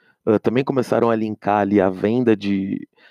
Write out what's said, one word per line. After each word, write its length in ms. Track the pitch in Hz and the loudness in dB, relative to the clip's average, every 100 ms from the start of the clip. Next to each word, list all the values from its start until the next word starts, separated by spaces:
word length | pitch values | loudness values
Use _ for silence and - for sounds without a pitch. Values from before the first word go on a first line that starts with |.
| _ _ - | _ _ 0
Ah, 140 | 107 | 0
também 240 | 110 120 | 0 -2
começaram 480 | 139 131 113 117 117 | -2 -2 0 0 0
a 40 | 113 | 0
linkar 440 | 110 104 101 104 | -4 -6 -2 0
ali 200 | 101 101 | 2 2
a 120 | 95 | 2
venda 440 | 92 101 123 120 104 | 0 -2 0 2 0
de, 540 | 101 98 95 101 - _ _ | 0 -4 -4 -8 -10 _ _